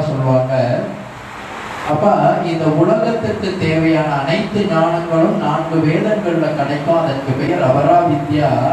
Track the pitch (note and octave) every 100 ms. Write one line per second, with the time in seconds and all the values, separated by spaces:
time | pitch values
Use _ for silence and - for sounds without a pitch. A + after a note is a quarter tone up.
0 | - C3 C3 B2+ C3 C3 B2 - - -
1 | - - - - - - - - - D3+
2 | D#3 F3+ - - E3+ D#3+ D3+ D#3 F3+ A3
3 | A#3 A3+ G#3 G3+ F#3 - D#3+ D#3 D#3+ D#3+
4 | D3+ C#3+ D#3+ G3 - G3+ F3 D#3+ E3 E3
5 | E3 D#3+ - - D3 D#3 D#3+ E3 D#3 G3
6 | G3+ G#3 F3 D#3+ D3 - C#3 D3 E3 E3
7 | D3 - - F#3+ D4+ - - - D#4 F4
8 | - D3+ D3 D3+ D3 D#3+ -